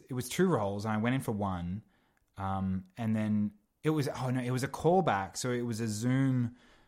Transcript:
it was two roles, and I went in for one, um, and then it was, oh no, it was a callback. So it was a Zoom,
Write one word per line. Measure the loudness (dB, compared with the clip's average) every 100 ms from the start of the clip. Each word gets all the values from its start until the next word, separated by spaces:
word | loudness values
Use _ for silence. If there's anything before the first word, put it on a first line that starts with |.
| -8
it |
was | -6 -4
two | 2 4
roles, | 4 2 -2
and | 0
I | 0
went | 2 0
in |
for | 0
one, | -2 -2 -2 -4 -6 -8 _ _ _ _ -8
um, | -4 0 0 -2 -4 -6
and | 0
then | 0 2 2 0 -2 _ _
it | -2
was, | 0 0
oh | -2 -2
no, | -2
it | -2
was | -2
a | -4
callback. | 0 2 4 4 0 -2 -4
So | -4
it | -2
was | -2 -2
a | -4
Zoom, | -2 0 2 2 2 0 -4 -20 -20